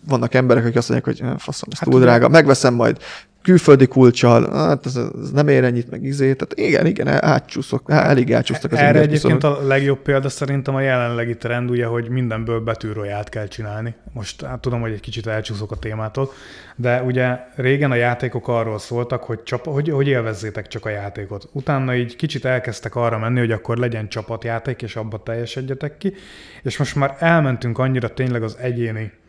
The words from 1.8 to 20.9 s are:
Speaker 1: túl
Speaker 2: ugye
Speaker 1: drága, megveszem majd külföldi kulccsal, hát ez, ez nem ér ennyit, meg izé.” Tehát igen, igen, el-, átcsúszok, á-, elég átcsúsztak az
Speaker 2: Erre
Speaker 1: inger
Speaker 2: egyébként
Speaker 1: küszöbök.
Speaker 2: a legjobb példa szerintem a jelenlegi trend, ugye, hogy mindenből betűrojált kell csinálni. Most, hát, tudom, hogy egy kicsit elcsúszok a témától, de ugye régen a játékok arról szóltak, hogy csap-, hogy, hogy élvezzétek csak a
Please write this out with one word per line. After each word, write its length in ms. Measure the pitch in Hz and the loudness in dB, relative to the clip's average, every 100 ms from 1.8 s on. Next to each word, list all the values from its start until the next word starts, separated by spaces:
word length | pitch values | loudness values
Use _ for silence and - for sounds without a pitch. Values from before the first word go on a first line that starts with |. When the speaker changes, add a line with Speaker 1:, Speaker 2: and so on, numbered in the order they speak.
| - | 2
Speaker 1:
túl 100 | 127 | 6
Speaker 2:
ugye 60 | 123 | 8
Speaker 1:
drága, 200 | 117 123 | 6 6
megveszem 460 | 156 147 135 139 | 6 6 6 4
majd 220 | 120 117 - - - - _ | 4 2 0 -8 -18 -20 _
külföldi 440 | - 180 - 135 131 | 4 6 10 8 8
kulccsal, 640 | - 127 120 120 117 110 | 8 6 8 6 6 4
hát 340 | 135 160 139 131 | 0 0 0 -2
ez, 100 | 127 117 - | -6 -6 -8
ez 80 | 110 | -4
nem 180 | 135 147 | 0 4
ér 160 | 135 | 4
ennyit, 260 | 127 120 120 | 4 0 -4
meg 120 | 123 | -8
izé.” 300 | 135 143 135 | -6 0 0
Tehát 200 | 131 - - 403 | 0 -4 -2 0
igen, 160 | 147 165 | 2 2
igen, 200 | 202 135 | 0 0
el-, 160 | 139 | 0
átcsúszok, 640 | - 143 - - - 131 - | 2 2 0 -10 -4 -6 0
á-, 160 | 151 - | 2 4
elég 220 | 139 123 | 4 4
átcsúsztak 380 | 120 117 131 - | 2 0 -4 -2
az 60 | - | 2
Speaker 2:
Erre 100 | 143 | 4
Speaker 1:
inger 140 | 147 | 6
Speaker 2:
egyébként 320 | 151 151 - - | 4 2 2 2
Speaker 1:
küszöbök. 180 | 147 143 | 2 0
Speaker 2:
a 40 | 139 | 0
legjobb 320 | 135 139 139 | 2 2 0
példa 300 | - 139 139 | 0 0 0
szerintem 460 | - 139 139 135 | -6 -4 -2 -2
a 60 | 135 | -2
jelenlegi 560 | 135 127 120 117 120 117 | 0 0 0 -2 -4 -4
trend, 340 | 117 120 123 | -4 -4 -2
ugye, 140 | 123 117 | -2 -2
hogy 220 | 117 117 | -2 -4
mindenből 520 | 127 123 110 113 117 | -4 -2 -4 -4 -4
betűrojált 680 | 113 110 110 104 101 101 107 | -4 -6 -6 -8 -8 -8 -8
kell 180 | 113 104 | -8 -10
csinálni. 460 | - 107 104 113 110 - | -10 -10 -8 -10 -10 -16
Most, 300 | 127 101 - | -12 -12 -12
hát, 160 | 139 127 | -12 -8
tudom, 200 | 135 120 | -6 -4
hogy 120 | 117 | -6
egy 80 | 104 | -8
kicsit 260 | - 110 110 | -10 -10 -6
elcsúszok 440 | 110 107 104 104 | -6 -6 -8 -8
a 60 | 107 | -8
témától, 540 | 110 107 110 117 135 - - - - - | -8 -8 -8 -4 -6 -8 -20 -20 -20 -6
de 260 | 120 120 | -2 0
ugye 260 | 127 127 127 123 - - | 0 0 0 -2 -8 -4
régen 340 | 127 143 147 | 0 2 2
a 40 | |
játékok 540 | 120 120 120 127 120 120 | 2 0 0 -4 -6 -2
arról 300 | 117 113 107 | -2 -2 -6
szóltak, 440 | - 120 120 123 | -6 -6 -4 -6
hogy 200 | - 113 | -6 -10
csap-, 240 | - 127 - | -6 -6 -4
hogy, 220 | 139 151 | -2 -2
hogy 180 | 143 139 | 0 0
élvezzétek 580 | 127 113 104 107 101 101 | 0 -2 -6 -8 -10 -10
csak 160 | 110 | -10
a 20 | 110 | -8